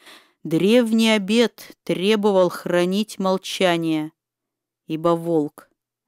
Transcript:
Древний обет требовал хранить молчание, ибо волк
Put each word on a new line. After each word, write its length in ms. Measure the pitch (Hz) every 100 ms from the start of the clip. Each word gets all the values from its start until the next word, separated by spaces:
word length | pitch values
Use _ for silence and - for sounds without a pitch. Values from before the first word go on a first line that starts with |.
| - - _ _
Древний 680 | 160 160 185 240 226 226 226
обет 680 | 220 190 226 226 - - -
требовал 680 | - 165 190 220 214 190 175
хранить 680 | - 180 175 180 190 214 -
молчание, 920 | 190 190 - - 185 170 165 156 156 _ _ _ _ _ _ _ -
ибо 300 | 160 170 170
волк 520 | 165 165 147 - _ _ _ _